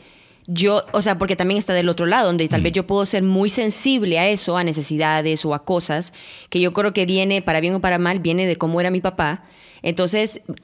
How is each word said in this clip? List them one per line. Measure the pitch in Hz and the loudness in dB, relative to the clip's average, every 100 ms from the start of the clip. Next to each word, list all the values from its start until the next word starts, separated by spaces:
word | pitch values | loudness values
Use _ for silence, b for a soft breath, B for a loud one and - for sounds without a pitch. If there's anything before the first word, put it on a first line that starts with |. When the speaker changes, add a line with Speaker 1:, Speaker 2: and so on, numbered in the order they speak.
| B B B B - | B B B B -6
Speaker 1:
yo, | 170 202 208 - | 0 2 2 0
o | 208 | 0
sea, | 202 175 | 0 0
porque | 190 180 | -2 0
también | 180 202 | 0 0
está | 202 | 0
del | 180 175 | 0 0
otro | 170 170 | 0 2
lado, | 233 196 | 2 2
donde | 175 156 | 2 0
tal | 165 | 0
Speaker 2:
Mm. | 170 | 0
Speaker 1:
vez | |
yo | 185 185 | -2 0
puedo | 196 190 | 0 0
ser | 202 | 0
muy | 190 190 202 | 2 2 2
sensible | 247 220 - 269 262 196 165 | 0 0 0 0 0 2 2
a | 190 | 2
eso, | 202 - 175 | 0 0 0
a | |
necesidades | 175 156 139 151 156 156 156 156 | 0 -2 -2 0 2 2 0 0
o | 156 147 | -2 -4
a | - | -2
cosas, | 175 - 151 175 B B B B | -2 0 -4 -6 B B B B
que | 175 | 0
yo | 175 | 2
creo | 190 208 | 2 0
que | 196 180 | 0 0
viene, | 190 190 196 | 2 2 0
para | 185 160 | 0 0
bien | 175 | 0
o | 190 | 0
para | 185 175 | 0 2
mal, | 175 190 | 0 0
viene | 165 175 185 | 0 0 0
de | 165 | 0
cómo | 165 170 | 0 0
era | 180 | 0
mi | 185 | 0
papá. | 185 180 151 175 B B B B | -2 -2 -2 -2 B B B B
Entonces, | - 175 180 214 214 - - - | -4 0 0 2 0 -2 -6 -12